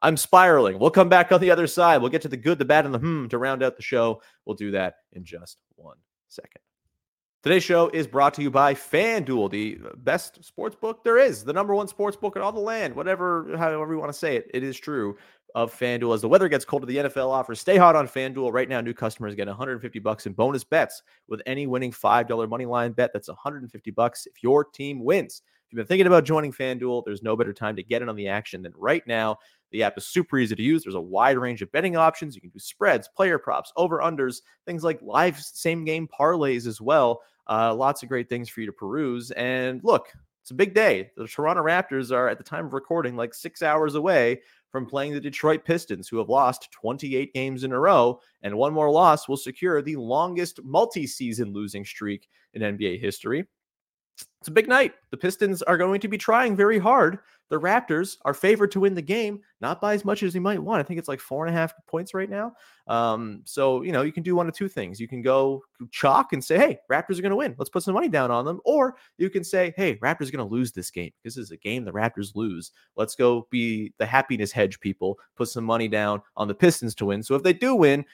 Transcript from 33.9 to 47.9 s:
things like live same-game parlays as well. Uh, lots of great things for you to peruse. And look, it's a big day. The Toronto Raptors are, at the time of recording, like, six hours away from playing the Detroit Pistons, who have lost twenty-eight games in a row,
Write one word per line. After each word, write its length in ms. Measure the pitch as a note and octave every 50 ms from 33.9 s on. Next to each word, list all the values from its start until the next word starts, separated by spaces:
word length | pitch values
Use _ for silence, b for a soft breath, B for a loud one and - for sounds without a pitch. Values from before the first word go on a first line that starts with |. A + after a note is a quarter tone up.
| E3 D3 D#3 E3+ D#3+ C#3 C3+ B2+ B2 - b b b b _
things 180 | F3+ F3 D#3+
like 160 | D#3+ E3 D#3 D#3
live 360 | - G#2 A2 C#3 E3+ F3+ D3+ -
same-game 720 | - - - - - E3 E3 E3+ D#3 D#3+ D#3+ E3 D#3+ -
parlays 580 | - - C#3+ D#3+ F3+ E3 D3 C#3 B2+ A#2+ A#2
as 140 | A#2+ G#2+ -
well. 400 | A2 B2+ D#3 D3+ B2+ A#2 A#2 b b b b b b -
Uh, 260 | A2 A2 A2+ A#2 A2
lots 280 | A#2+ C3 C#3 C#3+ -
of 60 | B2+ A#2
great 220 | C3+ B2 A#2 -
things 180 | A#2+ A#2+ A#2+ A2+
for 120 | - A#2
you 60 | A2
to 60 | G2+
peruse. 580 | - - G#2+ G2 A#2 D#3 D3+ B2+ A#2+ A#2+ A#2 B2+
And 520 | - - A#2+ B2+ B2+ B2+ B2+ C3 B2+ B2 -
look, 260 | A#3 G#3 - - - - - _ _ _ _
it's 120 | _ -
a 20 | B2+
big 180 | B2+ G3+ G3
day. 380 | F#3 G#3+ A3 F#3 A2 F#2+ G2 - _ -
The 80 | A#2
Toronto 360 | A2 - - D3 D#3 F3+ F3+
Raptors 480 | D3+ D#3+ E3+ F3+ F#3 - C#3 C3+ B2+ A#2
are, 200 | C3 B2 B2+ A#2+
at 80 | G#2+ -
the 60 | -
time 200 | - D#3 E3 E3
of 80 | C#3
recording, 420 | C3+ C3+ - - E3 E3+ C#3+ B2 B2
like, 200 | A#2+ A#2+ A#2+ -
six 280 | - - - - -
hours 320 | E3 D3+ D3+ D#3 D#3 D3+ C#3+
away 460 | D3 D3+ F#3+ F3 C#3 A#2+ A#2 B2 B2 b b b b b _
from 140 | - C3 B2+
playing 260 | G#2 C#3 C#3 C#3 D3
the 80 | D3 C#3+
Detroit 460 | C#3+ C#3+ C3+ - - D#3 D#3+ D#3 -
Pistons, 420 | - E3+ E3+ - - G#2 F2+ F#2 -
who 80 | A#2
have 140 | A2+ G#2 F2
lost 400 | B2 C#3 C#3 B2 B2+ - - -
twenty-eight 640 | - _ - A2 C3 C#3+ D3+ C#3 C3+ B2+ C#3+ C#3 -
games 280 | C3 C3 C3+ C3+ B2+
in 100 | C3 C3
a 60 | B2+ B2+
row, 420 | D#3 G3